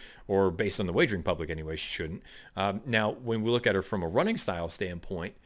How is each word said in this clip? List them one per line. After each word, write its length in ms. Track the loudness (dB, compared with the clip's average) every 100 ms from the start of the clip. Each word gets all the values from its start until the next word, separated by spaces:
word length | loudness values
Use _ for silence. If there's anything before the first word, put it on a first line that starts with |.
| -20 -16 0
or 240 | 4 4
based 260 | 4 0 0
on 80 | 0
the 60 |
wagering 320 | 4 2 2
public 260 | 0 -2 -2
anyway, 240 | -6 -6
she 140 | -6 -6
shouldn't. 340 | -6 -6 -8 -12 -20 -12
Um, 280 | -2 -2 -2 0
now, 240 | 2 2
when 320 | -2 -2 0
we 80 | 2
look 160 | 4 4
at 80 |
her 80 | 2
from 180 | 2 -2
a 60 | 2
running 300 | 2 2 0
style 320 | -2 -4 -4
standpoint, 640 | -4 -6 -6 -8 -6 -6 -10